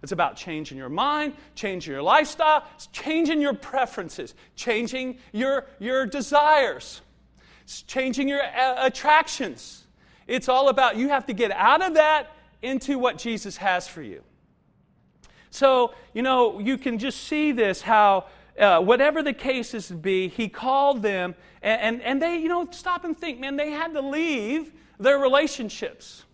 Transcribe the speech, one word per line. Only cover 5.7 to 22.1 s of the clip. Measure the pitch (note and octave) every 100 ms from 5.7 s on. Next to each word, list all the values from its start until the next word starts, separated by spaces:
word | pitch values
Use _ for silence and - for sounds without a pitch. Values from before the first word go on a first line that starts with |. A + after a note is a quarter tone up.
| -
your | G#3 C4 B3+
desires, | C#4+ B3 D4 D4 D4+ A#3+ C3 - - _ _ _ _ _ _
s-, | _ -
changing | - C4 C4 B3 C#4
your, | C#4
uh, | C4 - C4 B3+ C4
attractions. | C4 D4 D4+ D#4+ - A3+ A#2 - - _ _ _ _ _
It's | B3 -
all | B3+ C#4
about, | B3+ B3 G#3+
you | C4
have | C#4+ -
to |
get | G#3 A3+
out | F#3 G3+ D4
of | F#4
that | D#4+ D4+ D#4 C4+ - _ _
into | A#3+ C4+ - C#4
what | B3 E3
Jesus | A#3 A3 G#3 -
has | G3 F3+ F3+
for | -
you. | B2+ E2 - _ _ _ _ _ _ _ _ _ _ _ _
So, | - C4+ B3+ A#3+ - -
you | G#3+
know, | B3+ B3+ A#3+ F#3+
you | G#3 C4
can | C4+ A3+
just | C4 -
see | - D4+ D4+
this, | B3 G#3 F#3+
how, | - A3 G#3 F#3+ - - _ -
uh, | G#3 E3+
whatever | F#3 B3 C#4 D4+
the | D4
case | C4 C4 C4 A#3
is | A3+ F#3
to | F3
be, | E3 F#3 F#3
he | - A3
called | - B3+ C4+ C#4+ C4+
them, | G#3 F#3+ F3+ F3 - _
and, | G#3 A3
and, | G#3 A#3
and | A#3+